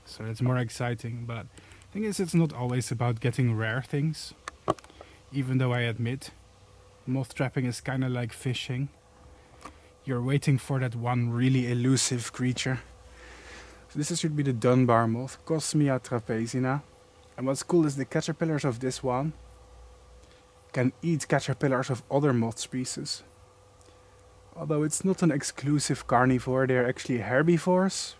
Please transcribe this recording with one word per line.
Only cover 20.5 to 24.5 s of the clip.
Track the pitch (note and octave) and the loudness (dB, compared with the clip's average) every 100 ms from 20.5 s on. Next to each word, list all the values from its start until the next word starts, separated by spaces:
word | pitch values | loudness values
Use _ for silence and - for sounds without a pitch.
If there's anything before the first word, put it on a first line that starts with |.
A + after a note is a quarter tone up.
| - - | -20 -6
can | C#3 B2 - | 0 0 0
eat | E3+ D#3 - | 0 -2 2
caterpillars | C#3+ - - C#3+ B2+ B2+ | 0 0 0 0 0 0
of | A#2+ - | -4 -2
other | C#3 D3 | 2 2
moth | A#2+ A2+ - | 2 0 -4
species. | - B2+ C3 C#3+ D3 - - - - - - - - - - - - - - | -8 -6 -6 -8 -8 -10 -12 -20 -20 -20 -20 -20 -20 -20 -20 -20 -20 -20 -20